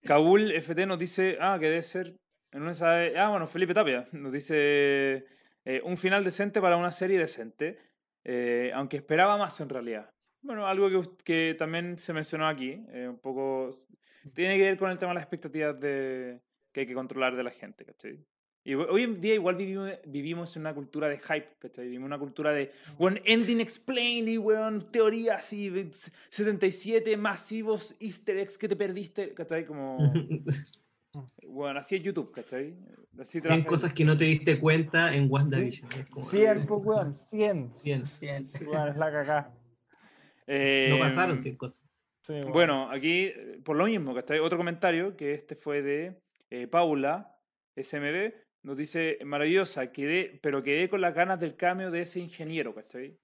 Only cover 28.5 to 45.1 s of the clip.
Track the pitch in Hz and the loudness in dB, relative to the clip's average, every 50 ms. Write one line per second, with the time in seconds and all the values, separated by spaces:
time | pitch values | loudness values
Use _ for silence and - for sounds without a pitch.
28.5 | - - - 208 196 196 208 190 185 202 202 160 _ - 196 185 - - 165 165 | -6 -6 -2 -2 0 0 -2 -4 -2 -6 -10 -8 _ -6 -6 -6 -8 -10 -6 -4
29.5 | 165 165 160 156 151 143 139 135 131 131 147 143 143 165 - - 160 - - 165 | -4 -4 -4 -6 -8 -8 -8 -6 0 2 2 4 4 2 -2 -2 -6 -6 -4 -4
30.5 | 143 139 - - - _ _ _ _ _ _ _ - 147 131 123 _ - - - | -4 -4 -6 -12 -20 _ _ _ _ _ _ _ -16 -16 -16 -16 _ -20 -20 -14
31.5 | 131 135 143 143 139 143 139 - 190 190 160 196 185 160 131 - - 127 117 - | -10 -8 -6 -6 -6 -6 -4 -4 -4 -2 -2 -2 -4 -4 -6 -6 -10 -16 -12 -8
32.5 | 131 127 139 151 175 180 190 - - _ - _ _ 120 131 - - 165 151 165 | -8 -8 -8 -8 -10 -18 -20 -20 -20 _ -20 _ _ -18 -18 -8 -8 -4 2 4
33.5 | 160 165 151 156 175 156 180 165 - - 156 151 156 151 160 156 160 151 151 170 | 4 4 4 2 2 2 2 0 2 4 4 6 6 6 6 4 4 4 4 4
34.5 | 156 147 156 156 156 160 160 160 - 165 170 170 135 143 139 131 131 139 143 147 | 2 4 4 4 4 4 2 2 2 4 4 4 4 4 4 4 4 4 4 4
35.5 | 135 131 127 123 123 - - - - 135 - - - - 120 - 185 202 214 220 | 2 0 0 -2 -4 -8 -12 -12 -12 -12 -12 -12 -12 -14 -8 0 4 6 6 6
36.5 | 208 208 151 - 208 208 196 214 220 214 185 143 139 - - - - 214 214 214 | 6 2 0 -2 -2 -2 0 0 0 2 0 -2 -6 -8 -14 -8 -2 0 2 2
37.5 | 196 160 127 120 117 - - 147 143 131 123 143 - - - 143 139 139 135 131 | 2 0 -4 -8 -12 -8 -4 -2 -2 -2 -4 -6 -10 -10 -10 -8 -8 -8 -10 -10
38.5 | - 143 151 147 151 156 151 147 143 147 160 156 147 151 143 143 151 147 143 - | -12 -12 -8 -4 -2 -2 -2 -2 0 0 -2 0 0 -2 0 2 0 0 0 -4
39.5 | - - _ _ _ _ _ _ _ _ _ - _ _ _ _ _ _ _ - | -16 -20 _ _ _ _ _ _ _ _ _ -20 _ _ _ _ _ _ _ -2
40.5 | 139 139 139 139 135 135 135 135 139 135 131 131 - - 185 180 160 135 131 139 | 0 2 4 4 4 6 6 6 6 6 6 4 4 2 2 2 0 -2 -4 -8
41.5 | 127 - 127 120 - _ _ _ _ - _ _ _ _ _ - 151 147 139 135 | -8 -8 -12 -12 -12 _ _ _ _ -20 _ _ _ _ _ -10 -8 -6 -6 0
42.5 | 131 165 170 160 143 135 135 117 131 139 135 160 170 180 190 190 - - 110 113 | 4 4 6 6 4 0 -2 -4 -6 -2 0 0 2 2 0 -2 -4 -10 -14 -14
43.5 | 113 - 139 - 156 151 180 220 226 202 156 135 127 123 123 - 147 156 156 165 | -16 -12 -6 -2 2 2 2 2 2 -2 -2 -4 -6 -6 -4 -2 0 0 2 0
44.5 | 175 170 175 175 170 170 - 180 170 165 180 202 | 0 0 -2 -4 -2 0 2 2 2 2 -2 -4